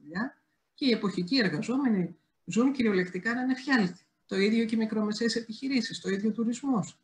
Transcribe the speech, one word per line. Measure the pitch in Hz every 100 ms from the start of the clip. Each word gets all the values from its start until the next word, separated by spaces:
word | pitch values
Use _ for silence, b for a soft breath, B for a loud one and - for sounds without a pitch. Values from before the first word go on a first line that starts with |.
δουλειά | 147 180 262 - _ _ _
και | - 269
οι |
εποχικοί | 214 202 180 180 269
εργαζόμενοι | 190 151 220 262 262 196 165 - _ _ -
ζουν | 202 269
κυριολεκτικά | 269 226 190 180 185 226
να | 247
είναι | 254 262
φιάλτοι. | 294 254 180 - _ _ -
Το | 190
ίδιο | 202 226 226
και | 226
οι |
μικρομεσαίες | 220 214 214 214 233 233
επιχειρήσεις, | 233 214 269 269 214 165
το | 185
ίδιο | 196 214
ο |
τουρισμός. | 220 226 240 277 226 147 -